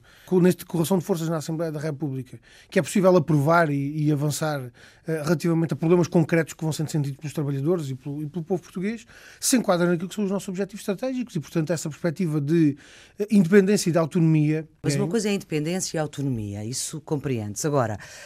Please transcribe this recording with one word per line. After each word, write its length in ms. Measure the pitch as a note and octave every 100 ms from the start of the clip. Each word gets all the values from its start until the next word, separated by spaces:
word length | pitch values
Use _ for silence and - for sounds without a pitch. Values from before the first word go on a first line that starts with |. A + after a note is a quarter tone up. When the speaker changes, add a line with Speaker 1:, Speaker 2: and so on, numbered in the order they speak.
| _ - -
Speaker 1:
com, 140 | F3+
neste 260 | F3+ F3 -
correlação 320 | E3 D#3+ F#3+
de 60 |
forças 240 | D3+ F3 D#3+
na 80 | E3
Assembleia 340 | C#3 D#3+ E3
da 100 | D3+
República, 600 | D#3 C#3 D3+ C3 B2 - _ - -
que 100 | G3
é 20 |
possível 320 | D3+ G#3 F#3 F3+
aprovar 520 | C#3 D3+ C#3 E3+ E3
e, 360 | C#3 C#3 D#3 D3
e 40 |
avançar, 640 | D3+ D3 C#3 D#3 D3 B2 - - _ -
eh, 160 | D#3+
relativamente 520 | D3 E3+ F3 E3 E3
a 20 | C#3+
problemas 320 | D#3+ F3+ E3
concretos 460 | F3 D3+ E3+ D#3
que 100 | -
vão 80 | D#3+
sendo 180 | D3 D3+
sentidos 280 | D#3+ C#3 C3+
pelos 160 | D3
trabalhadores 560 | E3 C#3+ C#3 C#3 F3+ C#3
e 60 | C3
pelo, 280 | D3 C#3+
e 40 | D3+
pelo 180 | F3 D#3
povo 160 | F3+
português, 440 | - F#3+ F#3+ A3+ - - - -
se 200 | - B3
enquadra 280 | G3+ F3+ F3
naquilo 220 | F3 F3+
que 80 | -
são 80 |
os 80 | G3+
nossos 160 | G3 F#3
objetivos 320 | F3+ G3 G3+
estratégicos 560 | - F#3+ C4 B3+ A#3+ E3
e, 60 |
portanto, 320 | C3+ F3 D3+
essa 160 | E3 E3
perspectiva 500 | C#3 F3 D3 F3+ D3+
de, 380 | C#3 E3+ D3+ C3 - - - -
eh, 80 | G#3
independência 580 | G3+ E3 G#3 F#3+ G#3 F3+
e 20 |
de 60 | E3
autonomia. 680 | D#3 F3+ E3 D#3 D3+ D#3 D#3 _
Speaker 2:
Mas 140 | D3+ C#3
uma 120 | C#3+
Speaker 1:
É. 20 |
Speaker 2:
coisa 180 | A3 G#3
é 40 |
a 40 | G3
independência 600 | - D3+ D3+ F3+ F3 E3
e 20 |
a 40 |
autonomia, 600 | D3+ - C#3 A#2+ G#2 G2+
isso 380 | G#2+ B2+ - D#3+
compreende-se. 680 | - D3+ C3+ A#2+ G#2 G2+ D#3
Agora, 300 | C#3+ A2+ G#2 - -